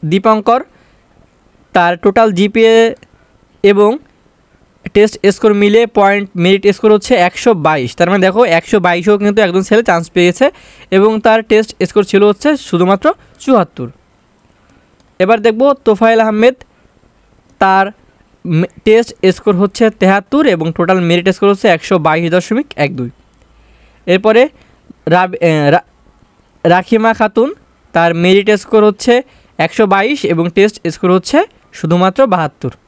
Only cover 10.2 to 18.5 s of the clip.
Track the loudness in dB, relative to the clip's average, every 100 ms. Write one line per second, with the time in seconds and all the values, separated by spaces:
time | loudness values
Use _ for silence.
10.2 | 0 2 -2 -2 -20 -20 -4 0 2 2
11.2 | 0 0 2 0 -2 -6 -4 -2 0 2
12.2 | 2 0 -2 -4 -4 -4 0 0 -2 -4
13.2 | _ _ -2 0 0 -8 -14 -16 _ _
14.2 | _ _ _ _ _ _ _ _ _ _
15.2 | -2 0 0 0 0 0 -2 0 2 2
16.2 | 0 2 0 0 -12 _ _ _ _ _
17.2 | _ _ _ _ 0 2 0 -6 _ _
18.2 | _ _ -4